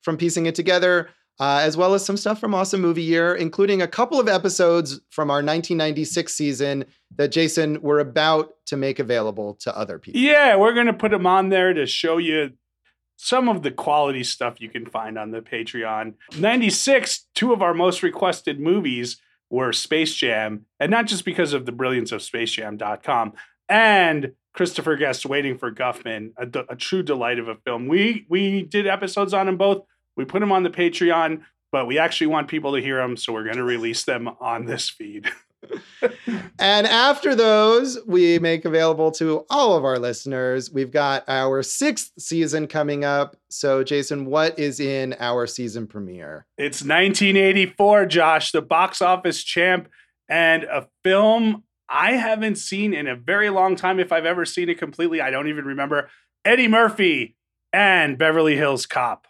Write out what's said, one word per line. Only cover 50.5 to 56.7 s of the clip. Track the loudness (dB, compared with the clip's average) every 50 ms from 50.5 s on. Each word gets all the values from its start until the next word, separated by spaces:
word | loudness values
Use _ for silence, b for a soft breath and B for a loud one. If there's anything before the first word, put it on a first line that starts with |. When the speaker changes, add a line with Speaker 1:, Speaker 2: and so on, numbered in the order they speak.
| 4 2 0
Speaker 2:
a | -4 -6 -6 -6 _ _ _ _
film | 2 4 6 6 6 4 4 2 0 0 -2 _ _ _ _ _ -4
I | -2 0 2 2 2
haven't | 0 0 0 -2 -2 -2 -4 -4 -4
seen | -6 -8 -4 -2 -2 -2 -2
in | -2 -4 -6
a | -8
very | -6 -4 -2 0 0 0 0
long | 2 2 2 2 0
time. | 0 0 0 0 0
If | 0 0
I've | 0 0 2
ever | 0 -2 -2 -4
seen | -4 -4 -4 -2 -2
it | -2 -4
completely, | -6 -10 -6 -4 -2 -2 0 -2
I | -2 -2
don't | -2 -2 -4 -4
even | -6 -6 -8
remember. | -8 -6 -4 -4 -2 -2 -2 -2 b b b b b b _ _
Eddie | 4 4 6 6
Murphy | 4